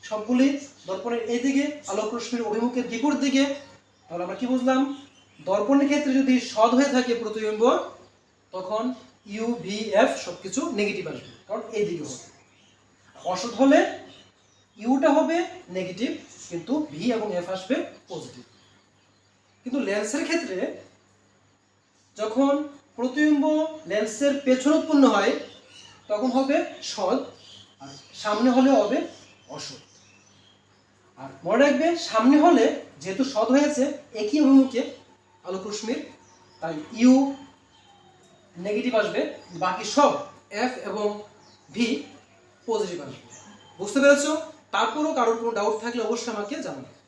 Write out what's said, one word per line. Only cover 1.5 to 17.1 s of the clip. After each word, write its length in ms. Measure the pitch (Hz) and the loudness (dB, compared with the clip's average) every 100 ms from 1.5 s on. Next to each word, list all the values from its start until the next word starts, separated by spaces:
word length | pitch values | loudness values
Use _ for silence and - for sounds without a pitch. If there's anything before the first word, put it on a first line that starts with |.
| 269 302 - - | 0 -2 -6 -6
আলোক 180 | 196 214 | -4 -4
রশ্মির 320 | 240 - 240 220 | -6 -6 -4 -4
অভিমুখের 360 | 220 247 247 214 | -2 -2 -2 -6
বিপরীত 260 | 233 294 269 | -2 -2 0
দিকে। 180 | 277 269 277 - - - _ _ _ | 0 2 0 -2 -12 -20 _ _ _
তাহলে 140 | 170 185 | -8 -8
আমরা 120 | 190 | -6
কি 60 | 247 | -2
বুঝলাম? 280 | 254 247 262 277 - - _ _ _ | 0 2 2 0 -4 -16 _ _ _
দর্পণের 480 | 175 202 208 277 277 | -2 0 2 2 4
ক্ষেত্রে 220 | 285 277 262 | 0 2 2
যদি 160 | 262 247 - | 4 2 0
সৎ 180 | 214 233 247 | 2 4 6
হয়ে 160 | 277 247 | 4 2
থাকে 160 | 240 233 | 0 -2
প্রতিবিম্ব, 400 | 214 214 214 214 233 320 - - - _ _ _ _ | -4 -4 -4 2 4 2 -2 -14 -20 _ _ _ _
তখন 300 | 185 185 214 247 247 - _ 202 | -12 -6 -4 -4 -6 -16 _ -14
ইউ, 140 | 208 233 233 | -6 -4 -4
ভি, 120 | 170 208 220 190 | -6 -8 0 2
এফ 80 | 269 285 | 2 0
সবকিছু 360 | - - 190 262 330 208 | -8 -12 -8 -6 -6 -2
নেগেটিভ 260 | 208 - 156 | -4 -4 -8
আসবে, 200 | 131 - - _ | -12 -16 -20 _
কারণ 160 | 226 - 214 | -10 -6 -4
এইদিকে 260 | 170 165 131 | -4 -4 -10
হবে। 180 | 123 - _ _ _ _ _ _ _ _ - 170 | -14 -18 _ _ _ _ _ _ _ _ -12 -8
অসৎ 200 | 185 240 202 | -6 -6 2
হলে 180 | 277 320 381 - - - - _ _ _ _ - | 4 6 4 -4 -16 -20 -20 _ _ _ _ -10
ইউটা 320 | 226 269 302 285 | -2 2 4 4
হবে 200 | 285 339 349 - - 185 | 2 0 -4 -10 -10 -8
নেগেটিভ, 340 | 180 180 262 320 - - - | -8 -6 -6 -6 -14 -20 -12
কিন্তু 220 | 170 190 294 - | -12 -4 -4 -4
ভি 120 | 156 226 | -4 -2